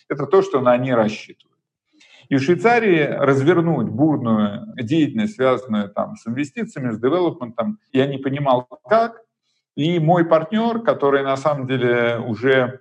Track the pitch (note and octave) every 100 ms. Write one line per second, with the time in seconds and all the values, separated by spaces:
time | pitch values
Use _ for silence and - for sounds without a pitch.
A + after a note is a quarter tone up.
0 | _ D3 C#3 F#3+ F#3+ C3+ B2 B2 C3 A#2
1 | G#2+ - - - _ _ _ _ _ _
2 | _ - _ C3+ - F3 G#3+ A#3+ A3 E3
3 | C#3 - C#3 C3 C#3 E3+ E3 C#3+ G2+ A2
4 | D#3 C#3+ A#2 G#2+ G#2 G#2 - A#2 A2+ D#3+
5 | C#3+ A2 G#2 - C3 B2+ - G#2+ G2+ G2+
6 | G2+ G#2+ A#2 B2 D3 A#3+ A3+ D3 B2+ G#2+
7 | - F3+ E3+ - A#2+ A#2 G#2+ G#2+ _ C3
8 | C#3 C3+ C#3 C#3 C#3 B2+ - - - A3
9 | A3+ A3+ _ _ _ _ _ - D#3 F3
10 | D#3 F3+ E3+ D#3+ D#3 A3 A#3 A3+ - -
11 | C#3 C#3 C#3 C3+ D#3 C#3+ B2+ C3 A#2+ A#2+
12 | A#2 A#2 A#2+ G#2 C3 C3 A#2+ -